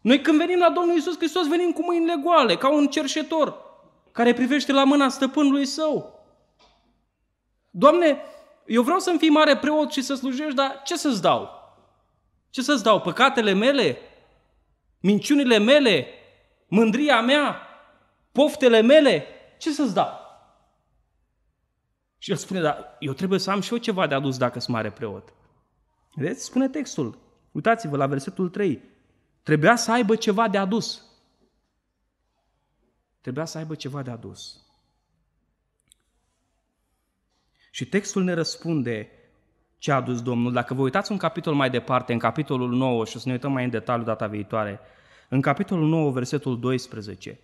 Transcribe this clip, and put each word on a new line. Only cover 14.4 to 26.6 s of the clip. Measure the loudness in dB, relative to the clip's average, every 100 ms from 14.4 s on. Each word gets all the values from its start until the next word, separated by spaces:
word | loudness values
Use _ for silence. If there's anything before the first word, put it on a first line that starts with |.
| _ _ _ _ _ _
Minciunile | 0 0 2 0 4 4
mele? | 6 4 4 2 -2 -12 -20 _ _ _ _
Mândria | 2 2 2 2 2
mea? | 4 2 0 -4 -12 -20 _ _ _ _ _
Poftele | 2 2 4 4 6
mele? | 8 8 6 2 -2 -18 -20 _
Ce | -6
să-ți | -2 -2
dau?" | 0 -2 -4 -18 -20 _ _ _ _ _ _ _ _ _ _ _ _ _ _ _ _ _ _
Și | -6
el | -6
spune, | -4 -2
"Dar | -2 -2 -10 -12
eu | -10
trebuie | -6 -2 -2
să | -2
am | -4
și | -2
eu | -6
ceva | -4 -2 0
de |
adus | 0 -2 -2
dacă | -2 -4
sunt | -6 -4
mare | -4
preot." | -8 -10 -10 -16 _ _ _ _ _ _ _ _
Vedeți? | -8 -8 -8
Spune | -6 -2